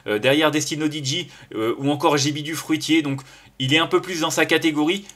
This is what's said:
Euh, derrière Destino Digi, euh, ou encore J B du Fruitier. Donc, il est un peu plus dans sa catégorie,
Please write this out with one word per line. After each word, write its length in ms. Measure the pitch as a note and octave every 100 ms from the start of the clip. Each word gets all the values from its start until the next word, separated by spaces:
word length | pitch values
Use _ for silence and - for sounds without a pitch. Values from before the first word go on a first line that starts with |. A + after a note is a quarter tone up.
| -
Euh, 120 | G#2+
derrière 320 | B2+ C#3+ D#3
Destino 380 | D3 C#3+ D3+ D#3
Digi, 400 | D3+ C3+ E3 D3 - -
euh, 200 | G#2+ A2 -
ou 120 | C#3
encore 260 | D3 E3 D3
J 160 | C#3+
B 60 | D3
du 160 | D3
Fruitier. 480 | D3+ - D#3 C#3+ D#3+
Donc, 180 | D3 C3+ - - - -
il 140 | C3
est 60 | D#3
un 80 | E3
peu 160 | F3+
plus 180 | F3 F3
dans 100 | D#3+
sa 140 | D#3+
catégorie, 640 | D#3+ D#3+ D#3+ D3 D3+ G3 -